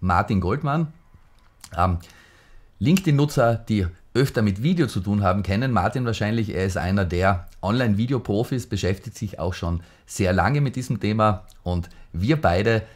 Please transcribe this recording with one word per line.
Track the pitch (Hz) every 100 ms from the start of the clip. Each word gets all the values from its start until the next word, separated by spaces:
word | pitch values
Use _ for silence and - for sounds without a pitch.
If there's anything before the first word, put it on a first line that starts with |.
Martin | 92 87 101 101
Goldmann. | 90 135 156 151 156 - _ - - _ - _ - 87
Ähm, | 92 87 - - - - - - - -
LinkedIn-Nutzer, | 113 190 175 143 147 - 117 113
die | - 107 87 - -
öfter | 117 139 123
mit | 107 98
Video | 139 180 131
zu | -
tun | 92 104
haben, | 95 98
kennen | 95 98 131
Martin | 110 95 131 120
wahrscheinlich. | 107 107 117 104
Er | 85 95
ist | 98
einer | 87 98 90
der | 87 95 90 - -
Online-Video-Profis, | 92 120 120 101 120 131 - 101 117 131 -
beschäftigt | 101 92 98 110 -
sich | 104 -
auch | 87
schon | - 85 85 - - -
sehr | - 92
lange | 95 92 147
mit | 139 127
diesem | 120 113
Thema | 101 110 107 101 - -
und | - 87 85 - -
wir | 82 104 151
beide | 92 90 107 113 -